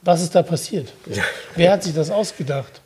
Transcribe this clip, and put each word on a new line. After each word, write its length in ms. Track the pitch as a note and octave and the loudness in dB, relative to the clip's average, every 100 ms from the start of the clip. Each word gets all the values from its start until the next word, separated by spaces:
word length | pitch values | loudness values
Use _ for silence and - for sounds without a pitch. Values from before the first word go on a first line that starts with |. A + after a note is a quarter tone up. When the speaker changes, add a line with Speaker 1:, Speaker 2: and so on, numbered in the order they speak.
Speaker 1:
Was 180 | F3 E3+ | 2 2
ist 140 | F3 F#3 | 4 2
da 80 | |
passiert? 500 | E3+ E3 - G3+ B2 - - | 2 -2 -4 -6 -8 -14 -10
Speaker 2:
Ja. 120 | G2+ - - - - | -4 -4 -6 -12 2
Speaker 1:
Wer 160 | E3+ | 4
hat 120 | G3 | 4
sich 120 | F3+ D#3 | 0 -2
das 160 | D#3 | 0
ausgedacht? 720 | G3+ G#3+ - C#3 C#3 B2 - | 0 -2 -6 -6 -6 -6 -16